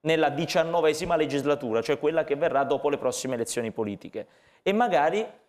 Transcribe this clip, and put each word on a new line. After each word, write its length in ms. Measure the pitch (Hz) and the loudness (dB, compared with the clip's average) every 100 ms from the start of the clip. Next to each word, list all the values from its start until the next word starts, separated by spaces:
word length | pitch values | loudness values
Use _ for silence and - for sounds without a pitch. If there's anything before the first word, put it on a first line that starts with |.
nella 280 | 151 160 151 | 2 2 2
diciannovesima 880 | 139 165 180 165 170 156 151 175 170 | 0 -2 0 2 2 2 2 0 0
legislatura, 640 | 151 143 139 147 127 110 | 0 0 0 0 0 -2
cioè 180 | 110 143 | 0 0
quella 260 | 151 165 | 0 0
che 120 | 151 139 | 0 0
verrà 280 | 165 131 | 2 2
dopo 260 | 139 139 147 | 0 0 0
le 80 | 143 | 0
prossime 360 | 127 120 131 123 | -2 -2 -4 -4
elezioni 340 | 117 - 113 | -2 -4 -4
politiche, 560 | 104 107 101 87 - 104 _ _ _ | -4 -4 -6 -10 -12 -12 _ _ _
e 120 | - | -2
magari 520 | 202 240 170 151 196 220 - | 0 2 2 2 0 -4 -10